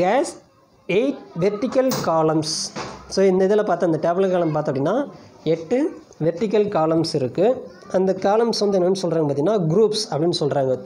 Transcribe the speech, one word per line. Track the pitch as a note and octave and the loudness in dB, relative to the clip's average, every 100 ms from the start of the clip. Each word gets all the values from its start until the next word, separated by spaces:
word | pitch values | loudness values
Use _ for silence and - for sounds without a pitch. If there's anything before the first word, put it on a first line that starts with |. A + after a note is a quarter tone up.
| F3+ | 2
has | B3 E4 - - _ _ _ - F3+ | 2 0 -6 -20 _ _ _ -2 0
eight | C4+ - - E3+ | 0 -4 -10 -2
vertical | F#3 G#3 B3+ C4 C4 - F#3 | -2 -2 -2 0 0 0 0
columns. | D#3+ D#3 D#3 D3+ - - - - - - | 2 2 2 -2 -6 -8 -10 -12 -14 -6
So | - F#3+ | 0 2
இந்த | F#3 F#3 | 4 4
இதில் | G#3+ G#3 | 2 2
பார்த்த | E3+ F3+ | 0 0
அந்த | D#3 E3 | 0 0
டேபிள் | F3 G3 | 0 2
காலம் | F3+ E3+ D3+ | 2 0 0
பார்த்தோம் | D3+ | -2
அப்படின்னா, | C3 D3 A#3 C#4+ - - - D#3 | -2 0 0 -2 -8 -20 -8 -2
எட்டு | E3 D#3+ B3 D4+ - - - D#3 | -2 0 -2 -2 -6 -16 -4 -2
vertical | E3+ A3 G#3+ G3+ D#3+ | -2 0 0 0 0
காலம்ஸ் | D#3+ E3 D#3+ D3+ | 2 2 0 -2
இருக்கு. | B2+ C#3 G3+ C4 - - - F#3+ | -2 0 0 0 -6 -18 -4 0
அந்த | F#3+ F3+ G3+ | 0 0 2
காலம்ஸ் | A3 A#3 - | 2 2 0
வந்து | G3+ G3 | 0 2
என்னன்னு | F3 F#3+ | 2 0
சொல்றாங்க | F3+ D#3+ D3+ | 0 0 0
பார்த்தீங்கன்னா, | C#3 D#3+ A3 D#3+ | 0 0 0 2
groups | F3 A3+ G#3+ - | 2 2 0 -4
அப்படின்னு | D3 F3 E3 | -2 0 0
சொல்றாங்க, | D3 C#3 C3 B2+ | 0 0 0 0